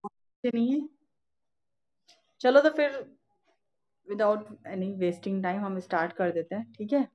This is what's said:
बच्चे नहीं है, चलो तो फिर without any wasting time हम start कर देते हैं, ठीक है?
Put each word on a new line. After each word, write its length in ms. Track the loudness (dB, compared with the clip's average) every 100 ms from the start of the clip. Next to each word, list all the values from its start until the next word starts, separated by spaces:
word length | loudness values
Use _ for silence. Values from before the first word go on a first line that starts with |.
बच्चे 480 | -16 _ _ _ -4
नहीं 180 | 0 0
है, 160 | 0 -4 _ _ _ _ _ _ _ _ _ _ _ _ _ _ _
चलो 200 | 6 8
तो 80 | 6
फिर 340 | 2 0 -2 -12 _ _ _ _ _ _ _ _ _ -12
without 340 | 0 2 0 -4 -18 -10
any 160 | -6 -6 -2
wasting 400 | -2 -2 -4 -2
time 200 | -2 -2
हम 160 | -4 -6
start 340 | -4 -2 -2
कर 180 | -2 -2
देते 240 | -2 -6 -8
हैं, 160 | -10
ठीक 200 | -12 -2
है? 140 | 0 0